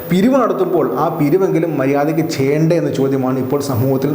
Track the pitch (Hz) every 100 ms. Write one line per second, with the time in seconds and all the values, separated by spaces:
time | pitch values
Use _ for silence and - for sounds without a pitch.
0 | - 180 240 269 220 - 175 175 131 131
1 | 165 165 147 185 185 160 165 147 135 139
2 | 147 160 151 - 135 147 165 170 147 135
3 | 135 135 127 131 120 143 139 117 131 135
4 | 143